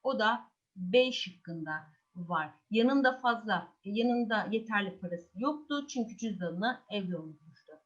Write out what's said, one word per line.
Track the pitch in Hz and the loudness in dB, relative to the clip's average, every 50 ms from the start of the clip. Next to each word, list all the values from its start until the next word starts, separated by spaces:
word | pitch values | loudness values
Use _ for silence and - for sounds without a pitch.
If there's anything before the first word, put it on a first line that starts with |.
| - | 0
O | 262 247 214 | -2 0 2
da | 214 220 240 226 - _ _ _ _ _ _ | 2 2 2 0 -4 _ _ _ _ _ _
B | 190 185 180 196 247 254 254 | -8 -4 4 6 6 6 6
şıkkında | 247 - - 185 - _ _ 170 170 165 156 156 156 156 156 - _ _ _ _ _ | 0 -4 -8 -8 -12 _ _ -10 -8 -8 -6 -6 -6 -8 -8 -14 _ _ _ _ _
var. | 180 175 165 175 160 156 151 - _ _ _ | -12 -6 -2 -2 -2 -2 -4 -8 _ _ _
Yanında | 208 226 233 254 277 277 247 254 262 - | 2 4 4 6 6 6 4 4 2 4
fazla, | - 240 226 226 220 220 190 170 - - _ _ _ | 0 0 0 0 0 -2 -2 -2 -2 -8 _ _ _
yanında | 196 202 226 233 247 240 240 240 214 226 208 175 196 | -4 -2 0 2 2 2 2 0 0 0 0 0 0
yeterli | 214 226 226 220 220 202 196 185 - - | -2 -4 -2 -2 -2 -2 -2 -2 -6 -8
parası | - 175 175 175 - _ _ | -6 -6 -6 -6 -8 _ _
yoktu | 185 240 294 302 302 - - 294 285 285 | -2 0 0 0 -2 -4 -4 -4 -4 -4
çünkü | - - 254 226 226 - | -4 -4 -4 -4 -4 -4
cüzdanını | - 233 226 196 170 180 170 165 180 208 240 247 - _ _ | -6 -6 -4 -4 -4 -4 -4 -2 0 -2 -2 -2 -4 _ _
evde | 208 208 196 180 180 | -6 -4 -4 -4 -4
unutmuştu. | 160 160 156 151 _ _ 160 - _ _ - 151 _ _ | -6 -6 -10 -16 _ _ -20 -20 _ _ -20 -20 _ _